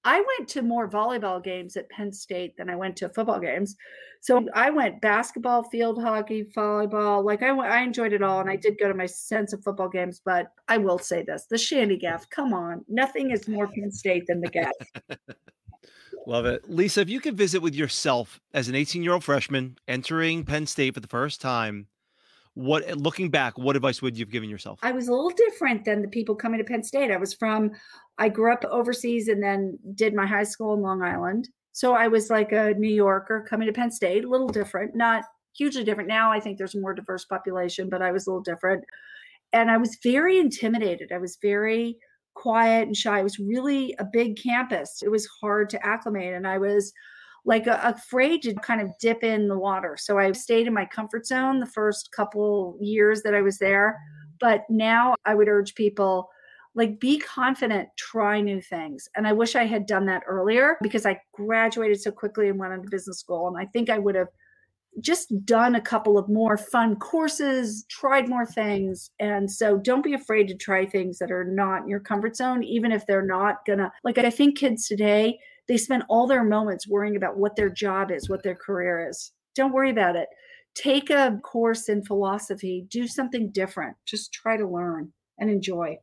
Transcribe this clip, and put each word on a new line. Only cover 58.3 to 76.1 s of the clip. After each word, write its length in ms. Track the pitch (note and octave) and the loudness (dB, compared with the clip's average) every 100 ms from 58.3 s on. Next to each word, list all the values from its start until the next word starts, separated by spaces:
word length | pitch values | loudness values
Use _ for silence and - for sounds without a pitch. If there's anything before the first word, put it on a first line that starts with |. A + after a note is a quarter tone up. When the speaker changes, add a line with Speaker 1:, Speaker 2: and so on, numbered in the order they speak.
| G#3 | 2
Speaker 1:
new 220 | G#3 G3 | 0 -4
things. 440 | - E3+ D#3 C#3 - | -6 -10 -8 -12 -10
And 120 | - G#3+ | -2 2
I 80 | |
wish 200 | G#3+ A#3 | 2 2
I 120 | B3+ A3+ | 2 2
had 180 | A3 | 0
done 220 | G3+ G3 G3 | 0 0 2
that 160 | F#3 - | -2 -2
earlier 520 | F#3+ F#3+ A#3 C#4+ E4 | -2 2 4 4 2
because 240 | A3 A3+ | -2 0
I 160 | G#3 F#3 _ | 0 -2 _
graduated 680 | - G#3 A3+ A3+ A#3 A3 G3+ | -10 -2 2 2 0 0 0
so 100 | G#3 | -2
quickly 380 | G#3 G#3 G#3 G3+ | -6 -6 0 0
and 100 | G3 | 0
went 140 | F#3 | -6
into 160 | F#3 F#3+ | -8 -8
business 320 | G3 F#3+ F3 | -8 -8 -14
school. 280 | - F3 F3 | -6 -4 -4
And 100 | F3+ | -4
I 80 | F#3+ | -4
think 240 | A#3 A#3 | -2 0
I 80 | G#3+ | 2
would 160 | G3+ | 2
have 140 | F#3+ F3+ _ _ _ _ _ _ - | 0 -2 _ _ _ _ _ _ -8
just 320 | C#4 F4 - G3+ G3+ | -2 -2 0 -6 2
done 280 | A3+ A#3+ | 4 4
a 60 | A#3+ | 2
couple 380 | A3+ A3+ G#3+ G3+ | 0 -2 4 4
of 100 | G3 | 4
more 300 | G#3+ A3+ G#3 | 2 2 0
fun 360 | - B3 A3+ G3+ | 0 2 2 0
courses, 880 | - E4 D#4+ - C#4+ C4 A3+ G#3+ - | -2 0 0 0 0 0 -2 -8 -14
tried 400 | - C#4 C4+ A#3+ | 0 4 4 4
more 160 | B3 | -2
things. 680 | A#3 - G#3 G3+ F#3+ F#3 - _ | -2 -2 0 0 -2 -4 -12 _
And 320 | G#3+ G3+ G3 | -2 0 -2
so 280 | - A3 G3 | 2 4 4
don't 260 | G3+ C4 | 4 2
be 80 | C#4+ | 2
afraid 360 | C#4 - G#3+ G3 | -2 2 2 2
to 60 | |
try 300 | F#3 - F#3+ | 0 0 0
things 340 | G3 G3 F#3 F3+ | 2 0 -2 -4
that 120 | F3 | -4
are 140 | F3+ | -2
not 400 | F3+ G3 G3 F#3+ | -2 0 0 -2
in 40 | - | -4
your 100 | G3+ | -6
comfort 380 | G3+ G#3 A3 A3+ | -4 -2 -2 -2
zone, 260 | B3+ B3 | -2 -2
even 300 | A3+ A#3 A3+ | -2 0 0
if 140 | G#3+ G#3+ | 0 2
they're 180 | G3 | 0
not 400 | F#3+ F#3 G3+ - - | 2 0 0 0 0
gonna, 240 | G3+ F#3+ - | 0 0 -2
like, 140 | B3 A#3+ | 0 2
I 100 | A#3+ | 2
think 300 | A#3 C#4+ C#4+ | 6 4 4
kids 280 | C#4 A3 - | 0 0 -2
today, 520 | G#3 G#3 G#3 A3 A#3+ - _ - | 2 4 6 4 0 -14 _ 0
they 120 | A#3+ | 0
spend 260 | - B3+ - | 2 -2 2